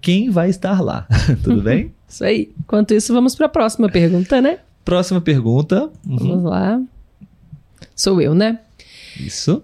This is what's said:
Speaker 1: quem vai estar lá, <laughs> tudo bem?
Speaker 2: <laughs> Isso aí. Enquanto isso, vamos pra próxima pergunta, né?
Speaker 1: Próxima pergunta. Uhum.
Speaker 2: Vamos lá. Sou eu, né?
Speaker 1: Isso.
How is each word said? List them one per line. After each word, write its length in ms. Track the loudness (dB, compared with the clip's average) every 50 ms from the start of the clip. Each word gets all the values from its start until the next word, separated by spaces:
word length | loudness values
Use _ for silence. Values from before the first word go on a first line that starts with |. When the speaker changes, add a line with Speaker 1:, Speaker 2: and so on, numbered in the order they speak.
Speaker 1:
quem 280 | -2 0 0 0 2 0
vai 180 | 0 0 2 0
estar 320 | 0 -2 -2 -2 -2 0
lá, 240 | -2 -2 -4 -6 -4 0 0 0 2
<laughs> 180 | 2 0 0 0
tudo 180 | 0 0 0
bem? 320 | 2 0 0 0 -2 -4 -10 _
Speaker 2:
<laughs> 80 | _ _
Isso 140 | -12 -6 -2
aí. 260 | -2 0 -2 -2 -6 -8 -14
Enquanto 320 | -8 -2 0 0 2 2 2
isso, 200 | 0 2 2 2
vamos 220 | 2 2 2 0
pra 120 | 0 -2 0
próxima 400 | 0 0 0 0 0 0 0 0
pergunta, 540 | 2 2 2 2 2 2 0 2 2 2
né? 160 | 2 2 0 -2 _ _ _ _ -4
Speaker 1:
Próxima 380 | -2 0 0 0 0 -2 -2
pergunta. 680 | 0 2 0 0 2 2 0 0 0 0 0 0 0 -2 -8 -12 -10 -6
Uhum. 100 | -4 -2
Speaker 2:
Vamos 260 | -2 0 0 0 -2
lá. 380 | -2 -2 -2 0 0 0 -2 -4 -6 -10 -20 -20 _ _ _ -20 -20 _ _ _ -20 -20 -20 _ _ _ -20 -20 -16 _
Sou 240 | -4 -2 0 2 2
eu, 120 | 2 2 2
né? 260 | 2 2 0 -2 -6 -10 _ _ -20 -20 -20 -20 -20 -20 -20 -16 -14
Speaker 1:
Isso. 420 | -12 -12 -10 -6 -2 -2 -2 -2